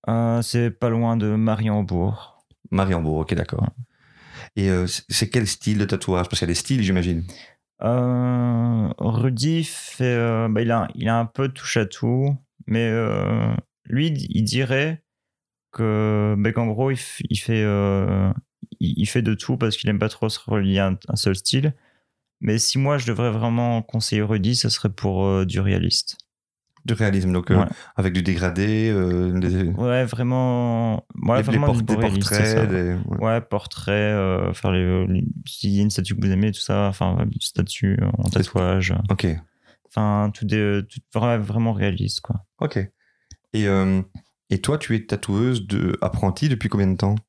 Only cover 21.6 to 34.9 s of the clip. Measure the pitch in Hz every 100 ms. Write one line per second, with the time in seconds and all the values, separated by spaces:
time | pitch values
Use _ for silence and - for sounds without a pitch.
21.6 | 147 135 _ _ _ _ _ _ 107 110
22.6 | - 135 135 143 120 104 120 110 117 117
23.6 | 120 117 110 113 - 110 104 107 98 120
24.6 | 113 - 107 95 107 95 98 95 95 92
25.6 | 98 92 87 - - - - _ _ _
26.6 | _ _ - 107 107 98 92 90 87 95
27.6 | 92 - - - 95 90 90 90 92 85
28.6 | 101 110 110 101 90 90 90 90 90 92
29.6 | 90 95 120 123 123 113 123 127 127 123
30.6 | 120 117 117 110 - - - 117 107 -
31.6 | 143 120 110 107 110 98 101 104 107 110
32.6 | 107 92 87 90 - - 110 113 113 104
33.6 | - - - 104 104 104 95 92 92 87
34.6 | 95 92 90